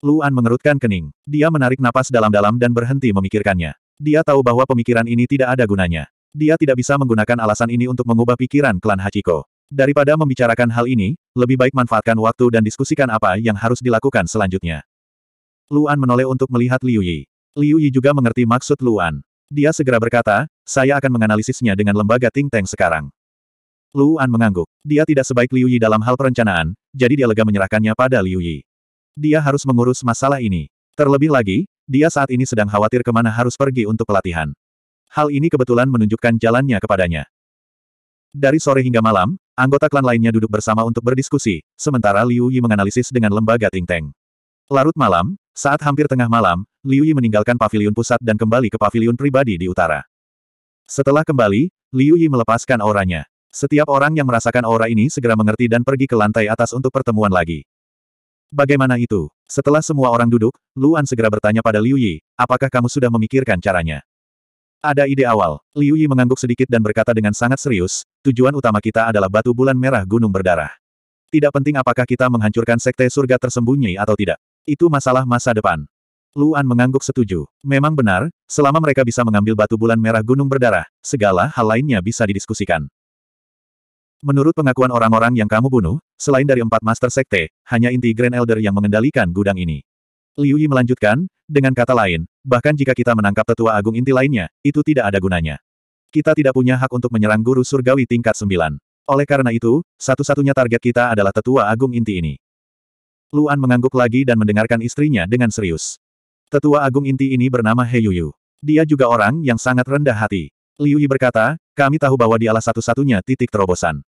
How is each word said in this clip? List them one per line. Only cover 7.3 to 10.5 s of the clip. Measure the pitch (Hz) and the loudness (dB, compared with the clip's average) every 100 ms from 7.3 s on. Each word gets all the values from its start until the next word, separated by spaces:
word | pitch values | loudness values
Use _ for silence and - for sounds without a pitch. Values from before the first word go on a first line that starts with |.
| 120 | 0
alasan | 110 104 117 | 0 0 -2
ini | 120 123 | 0 -2
untuk | 123 120 | -2 0
mengubah | 117 117 120 | 2 2 0
pikiran | 127 143 139 92 | 0 0 0 -2
klan | 107 98 | -2 -2
Hachiko. | 95 101 92 80 - _ _ | -4 -4 -2 -4 -4 _ _
Daripada | 139 135 143 139 | 0 2 2 2
membicarakan | 156 151 127 120 | 2 0 0 0